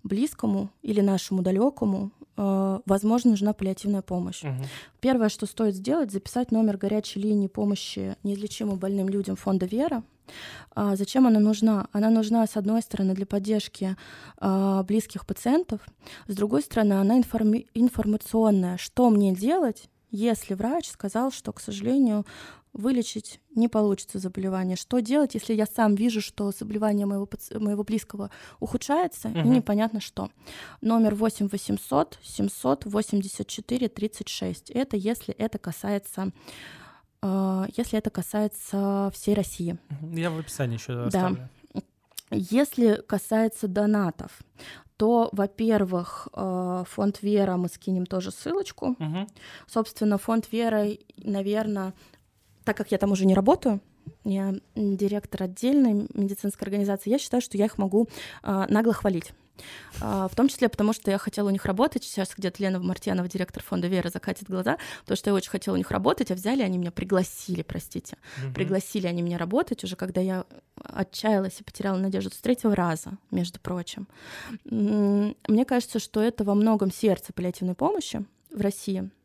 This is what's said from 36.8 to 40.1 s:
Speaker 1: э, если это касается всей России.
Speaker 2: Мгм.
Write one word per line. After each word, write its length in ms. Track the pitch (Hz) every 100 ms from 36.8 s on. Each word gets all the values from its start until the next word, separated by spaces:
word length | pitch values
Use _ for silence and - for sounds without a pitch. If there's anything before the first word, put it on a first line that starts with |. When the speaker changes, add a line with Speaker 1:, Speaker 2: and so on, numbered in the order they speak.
| - - _ _
Speaker 1:
э, 440 | 196 190 190 190 190 -
если 220 | 240 214
это 120 | 214
касается 1000 | - 180 208 214 - - 196 196 196 196
всей 200 | - -
России. 440 | 208 190 - 170 170 _
Speaker 2:
Мгм. 240 | 143 156